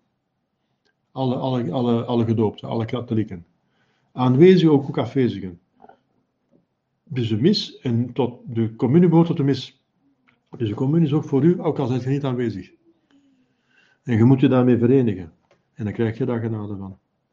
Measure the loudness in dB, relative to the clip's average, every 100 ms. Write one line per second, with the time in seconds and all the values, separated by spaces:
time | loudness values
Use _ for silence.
0 | _ _ _ _ _ _ _ _ _ _
1 | _ -6 -4 -2 -4 -4 -4 -2 0 0
2 | 0 -2 0 0 0 -2 -8 -6 -4 -6
3 | -4 -4 -4 -8 -18 _ _ _ _ _
4 | _ -2 2 6 8 8 6 2 0 -6
5 | -4 0 -2 -2 -10 -14 _ _ _ _
6 | _ _ _ _ _ _ _ _ _ _
7 | -12 -6 -4 0 0 0 -4 -10 -4 -2
8 | -4 -4 -4 -6 -10 -4 -4 -2 2 4
9 | 4 4 2 0 -2 -2 -6 _ _ _
10 | _ _ _ _ _ -8 -6 -2 0 2
11 | 2 0 -2 2 2 2 -2 -4 -4 -4
12 | -4 -4 -4 -4 -4 -6 -14 _ _ _
13 | _ _ _ _ _ _ _ _ _ _
14 | -4 2 4 6 4 4 2 2 4 2
15 | 2 -4 -12 _ _ _ _ -10 -8 -4
16 | -4 -2 -4 -4 -6 -8 -10 -12 -12 -16
17 | _ _ _